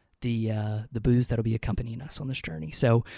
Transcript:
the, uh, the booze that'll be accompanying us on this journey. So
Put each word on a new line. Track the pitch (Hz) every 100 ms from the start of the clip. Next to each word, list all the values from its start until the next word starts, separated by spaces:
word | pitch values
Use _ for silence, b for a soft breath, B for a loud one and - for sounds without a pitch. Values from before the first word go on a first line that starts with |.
| b _
the, | 123 117 110
uh, | 107 107 107 110
the | 117
booze | 113 123 127
that'll | 117
be | 113 113
accompanying | - 98 120 117
us | 143 -
on | 135
this | 131
journey. | - 160 156
So | - 127 117 B